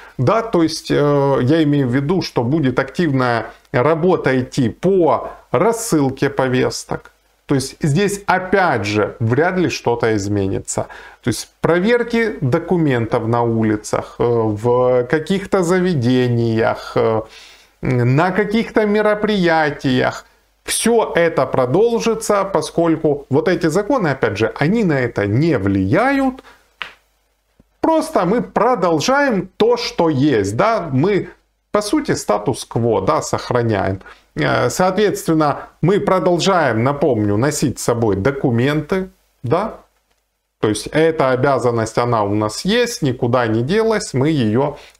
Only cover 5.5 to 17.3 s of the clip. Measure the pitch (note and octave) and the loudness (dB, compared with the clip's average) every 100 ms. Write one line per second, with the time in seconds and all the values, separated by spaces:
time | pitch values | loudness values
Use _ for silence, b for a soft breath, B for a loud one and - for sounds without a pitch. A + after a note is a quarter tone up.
5.5 | B2 G3 A3+ - D#3 C#3 - C#3 - C3 | 0 0 0 0 0 0 0 -2 0 0
6.5 | B2+ B2 - - - - _ _ _ - | 0 -2 -4 -8 -10 -12 _ _ _ -4
7.5 | C#3+ B2+ - D#3+ D3 G3+ G3+ - F#3 F#3 | -2 -2 -4 0 2 0 -2 -2 -2 0
8.5 | G3 F3 B2 G2+ G#2 G2 - A2 B2 F3 | 0 2 0 -2 0 -2 -2 0 2 0
9.5 | F#3 D3+ - B2 A#2 A#2 G#2+ G2+ G2+ G2 | 0 -2 -2 -2 0 0 0 -2 -2 -2
10.5 | G2 - - A2+ B B B - G#2 - | -4 -6 -6 -8 B B B -6 -6 -8
11.5 | _ D#3+ F3 G3+ A#3+ A#3+ A#3 A3 - C3 | _ 0 0 2 0 0 -2 -2 -2 -2
12.5 | D#3+ - F3+ D3+ B2 A2+ B2 A2+ A#2+ A#2 | 0 0 0 2 0 0 -2 0 0 0
13.5 | A2+ A2 G#2+ - A#2 - - A#2+ A#2 A2 | 0 0 0 -2 -4 -4 -2 0 0 0
14.5 | G#2 A#2+ B2 B2+ B2+ A#2+ D#3 D#3 G3 F#3+ | 0 0 2 2 2 0 -2 0 -4 -2
15.5 | G3 E3+ F#3 F3+ D#3 A#2 B2+ B2 A#2 A#2 | 0 2 0 0 0 2 2 2 0 0
16.5 | A2+ A2+ A2 - C3 A2+ A2 B | 0 0 -2 -4 -2 0 0 B